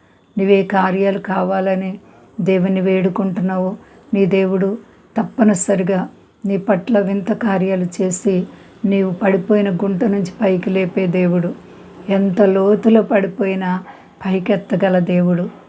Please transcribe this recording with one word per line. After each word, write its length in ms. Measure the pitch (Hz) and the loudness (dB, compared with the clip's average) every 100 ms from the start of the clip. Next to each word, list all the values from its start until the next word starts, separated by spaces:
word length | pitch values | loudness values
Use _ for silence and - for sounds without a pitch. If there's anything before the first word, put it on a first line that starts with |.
| _ _ _ - | _ _ _ -4
నీవే 240 | 196 196 | 2 2
కార్యాలు 560 | 190 196 185 190 196 196 | 2 0 0 0 0 -2
కావాలని 800 | 196 190 185 190 190 185 190 190 - - - - | -4 -4 -2 -2 0 -2 -4 -10 -16 -20 -16 -4
దేవుని 400 | 185 190 190 190 | 0 2 2 0
వేడుకుంటున్నావో, 960 | 185 190 185 185 190 175 180 185 185 226 - - - | 2 2 0 0 -4 -2 -2 -2 -4 -6 -16 -20 -4
నీ 120 | 202 190 | 0 2
దేవుడు 520 | 190 190 190 196 226 - - _ - | 2 2 0 0 -2 -10 -20 _ -6
తప్పనిసరిగా 920 | 170 - 214 196 - 196 185 185 277 - _ _ 196 | -4 2 2 2 0 0 0 -2 -4 -12 _ _ -4
నీ 100 | 196 | -4
పట్ల 420 | 190 185 180 214 | 0 -2 0 0
వింత 340 | 190 202 190 | 0 -2 -4
కార్యాలు 540 | 214 226 190 190 190 180 - | -4 -2 0 0 -2 -4 -2
చేసి 440 | 185 180 208 185 185 - - - | -4 -2 0 -2 -4 -12 -20 -6
నీవు 260 | 196 196 190 | -2 0 0
పడిపోయిన 600 | 180 202 190 180 208 202 | 0 0 0 2 2 2
గుంట 340 | 175 202 185 | 0 -2 0
నుంచి 280 | 233 202 180 - | 0 0 -4 -2
పైకి 300 | 202 185 185 | 0 0 0
లేపే 360 | 190 180 190 185 | -2 -2 -2 0
దేవుడు. 480 | 180 180 175 170 - - - - - - | 2 2 2 -2 -6 -16 -20 -20 -16 -2
ఎంత 340 | 196 196 180 | 0 0 4
లోతులో 600 | 196 190 196 208 220 220 | 4 4 2 2 4 4
పడిపోయినా 840 | 190 214 190 - 190 190 185 185 - - - - 196 | 4 0 0 -4 -4 -2 -2 -4 -6 -20 -20 -10 -4
పైకెత్తగల 720 | 190 180 196 190 185 190 185 | -2 0 -2 -2 -2 2 2
దేవుడు, 520 | 175 180 180 175 202 - | 2 2 2 0 -2 -10